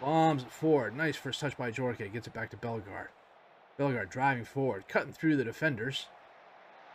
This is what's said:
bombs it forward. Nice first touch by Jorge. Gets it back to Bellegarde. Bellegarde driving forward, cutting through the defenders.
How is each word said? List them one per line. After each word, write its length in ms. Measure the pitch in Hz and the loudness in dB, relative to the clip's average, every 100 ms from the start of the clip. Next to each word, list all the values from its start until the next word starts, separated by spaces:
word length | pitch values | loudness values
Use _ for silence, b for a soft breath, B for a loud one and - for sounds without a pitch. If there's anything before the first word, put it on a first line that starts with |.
bombs 420 | 135 160 160 143 | 2 6 6 4
it 80 | 123 | -2
forward. 460 | - 156 147 107 127 | 0 4 4 4 0
Nice 200 | 160 - | -2 -2
first 240 | 135 - | -6 -4
touch 160 | 147 - | -4 -4
by 140 | 123 | -4
Jorge. 380 | 113 127 113 98 | -2 -2 -2 -6
Gets 180 | 113 - | -8 -10
it 60 | |
back 180 | 113 110 | -10 -10
to 60 | 104 | -6
Bellegarde. 540 | 117 113 98 92 - - - - - - - - | -6 -6 -6 -12 -12 -16 -20 -20 -20 -20 -16 -2
Bellegarde 320 | 139 123 92 | 0 0 -4
driving 340 | - 135 123 | 0 2 2
forward, 440 | 110 139 135 98 - | -2 -2 0 -2 -2
cutting 240 | 202 139 | -2 -2
through 240 | - 160 147 | 0 2 4
the 80 | |
defenders. 640 | 113 - 156 117 127 135 - - - - - - - - - | 2 0 -2 0 -4 -6 -10 -16 -20 -20 -20 -20 -20 -20 -20